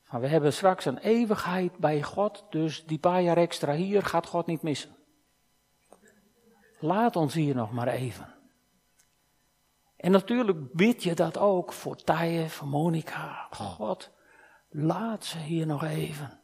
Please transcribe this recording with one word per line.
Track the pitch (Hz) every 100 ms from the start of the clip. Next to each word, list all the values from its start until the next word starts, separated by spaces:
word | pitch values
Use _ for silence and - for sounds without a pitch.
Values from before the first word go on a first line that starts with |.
Van: | _ 123
"We | 131
hebben | 156 147
straks | - 190 185
een | 151 123
eeuwigheid | 208 233 226 208 175 185 180 -
bij | 151 151
God, | 143 - 208 - -
dus | 156 160 135
die | - 156
paar | 175 180
jaar | 175 165
extra | 170 - 143
hier | 147 190 202
gaat | - 170 -
God | 175
niet | 170 165
missen. | 160 135 - - _ _ _ _ _ _ _ _ _ - _ _ _ _ _ _ _ _
Laat | 156 196 233
ons | 190 147
hier | 165 147
nog | 127 107
maar | 120 120
even." | 127 127 90 - - _ _ _ _ _ _ _ _ _ _ _ _ _ _ _
En | _ 175
natuurlijk | 190 190 240 220 165 135
bid | 165 214 240
je | 175
dat | 165 165 -
ook | 208 185 175
voor | - 147
Tije, | - - 160 165 170 160
voor | - 143
Monica. | 143 170 165 - - 151 - -
"God, | - 101 87 107 92 - _ _ - - _ _
laat | 151 160 180 226 220
ze | - 165
hier | 151 165
nog | 160 147
even. | 160 156 156 147 139 -